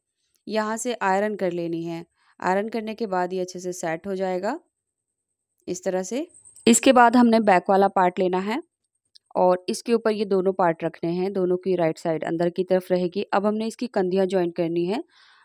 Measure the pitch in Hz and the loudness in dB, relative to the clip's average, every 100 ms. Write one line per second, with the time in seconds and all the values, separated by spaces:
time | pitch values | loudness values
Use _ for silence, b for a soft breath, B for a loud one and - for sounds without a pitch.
0 | _ _ _ _ - 214 214 220 247 233 | _ _ _ _ -6 -4 -4 -4 -6 -4
1 | 196 190 214 208 190 175 170 165 165 165 | 0 0 0 -2 -4 -4 -4 -6 -6 -10
2 | 170 _ _ _ 180 190 220 233 214 214 | -12 _ _ _ -2 -2 -2 -6 -8 -8
3 | 226 185 180 185 180 185 180 175 170 160 | -4 -2 -2 -4 -6 -8 -10 -8 -6 -6
4 | 202 190 190 185 196 311 - _ _ _ | -6 -6 -4 -4 -4 -8 -12 _ _ _
5 | _ _ _ _ _ _ - 180 - 185 | _ _ _ _ _ _ -12 -8 -6 -6
6 | 190 240 339 _ _ _ - 240 - 247 | -6 -8 -10 _ _ _ 2 4 6 8
7 | 240 240 240 226 208 185 175 196 196 196 | 8 8 6 4 4 4 4 4 4 2
8 | 180 180 185 180 190 247 - _ _ _ | 0 2 0 0 -2 -6 -8 _ _ _
9 | _ _ _ - 185 180 - 226 - 233 | _ _ _ 2 2 2 -2 -8 0 0
10 | 226 214 208 190 185 190 180 160 165 - | 0 -2 0 0 0 0 0 0 -6 -6
11 | 170 170 190 196 180 180 190 180 160 160 | -4 -2 -4 -2 -2 -2 -2 0 0 -2
12 | 170 156 160 165 175 175 185 185 185 180 | -4 -4 -4 -2 -2 -2 0 -2 0 -2
13 | 180 190 - 202 202 214 226 - 240 214 | -2 -4 -4 -2 -2 -2 -6 -8 -6 -4
14 | 185 190 185 190 175 170 170 170 175 226 | -2 0 0 0 -2 -2 -4 -2 -2 -4
15 | 349 b b b | -8 b b b